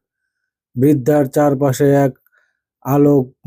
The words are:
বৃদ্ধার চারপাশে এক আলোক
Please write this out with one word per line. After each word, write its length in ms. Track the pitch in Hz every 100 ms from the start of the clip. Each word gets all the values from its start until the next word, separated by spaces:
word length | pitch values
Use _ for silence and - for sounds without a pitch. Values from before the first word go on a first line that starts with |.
| _ _ _ _ _ _ _ 123
বৃদ্ধার 440 | 139 147 123 147
চারপাশে 680 | 135 151 147 135 139 127 143
এক 280 | 139 139 - _ _ _ _ _ _
আলোক 500 | 127 143 143 143 127 -